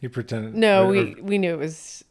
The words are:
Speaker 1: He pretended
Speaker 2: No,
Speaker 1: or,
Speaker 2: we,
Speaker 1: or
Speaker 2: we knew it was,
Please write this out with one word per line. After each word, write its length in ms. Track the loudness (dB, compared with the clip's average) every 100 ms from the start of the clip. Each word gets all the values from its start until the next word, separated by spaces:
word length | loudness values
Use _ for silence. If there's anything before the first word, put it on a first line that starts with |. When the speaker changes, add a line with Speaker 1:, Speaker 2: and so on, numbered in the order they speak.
Speaker 1:
He 60 | -10
pretended 480 | -8 -6 -6 -6 2
Speaker 2:
No, 300 | 4 6 4
Speaker 1:
or, 20 |
Speaker 2:
we, 260 | 2 -2 -6
Speaker 1:
or 60 |
Speaker 2:
we 140 | -2 0
knew 160 | 0
it 60 | -2
was, 440 | -6 -8 -16 -20 -18